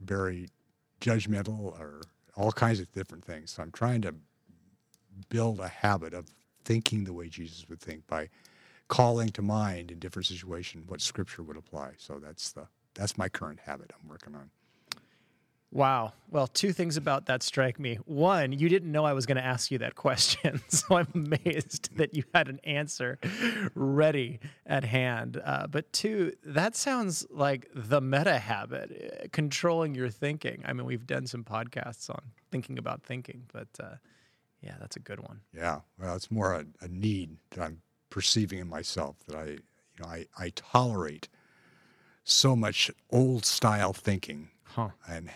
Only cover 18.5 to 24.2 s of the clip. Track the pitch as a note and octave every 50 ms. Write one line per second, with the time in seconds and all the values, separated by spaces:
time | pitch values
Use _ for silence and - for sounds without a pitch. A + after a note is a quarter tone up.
18.5 | C#3 C#3 D#3 E3+ F#3 F#3+ F3+ D#3+ D3 D3+ D3+ D3+ C#3 C3+ A#2+ A#2+ C3+ B2+ B2+ C3
19.5 | B2 A#2 - - C3+ A#2 A#2 A#2+ - - - C#3 B2+ - - - - - - E3
20.5 | - C3+ - - - - - - F#3+ F3 E3 - - F3 D3+ D3 D#3 C#3+ - F3
21.5 | D3 D#3 - - - - - - - D#3+ D#3 - - D3+ B2 - - F3 D3+ C3
22.5 | C3 C#3 - D#3 C#3+ C#3+ D3+ D3 - - C3 B2 C3+ - - F3+ G3+ A3 A#3 A#3
23.5 | A3 G#3+ G3 - - - C#3 C3+ C#3 D3 D#3 D#3 D3 C#3